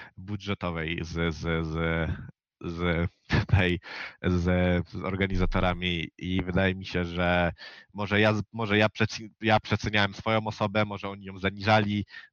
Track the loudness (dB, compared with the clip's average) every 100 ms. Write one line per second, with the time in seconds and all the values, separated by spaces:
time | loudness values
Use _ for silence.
0 | -16 -14 -8 -6 -4 -4 -4 -2 -2 -4
1 | -4 -2 -2 0 -2 0 0 -2 0 0
2 | -2 -4 -10 -18 _ -12 -8 -2 0 0
3 | -2 _ -2 0 4 4 4 2 -4 -12
4 | -14 -4 0 2 2 4 4 2 -2 -6
5 | -4 -2 0 2 2 2 0 0 -2 -2
6 | -6 -8 -2 -2 0 2 2 0 -4 -4
7 | -2 0 2 4 2 -2 -14 -20 -14 -8
8 | 0 4 4 2 -4 -4 2 4 4 2
9 | -2 -2 -12 -4 2 2 2 -2 0 0
10 | 0 -2 0 0 0 -2 0 0 0 -4
11 | -10 -10 -12 -4 -4 -2 2 4 4 -2
12 | -4 -10 -14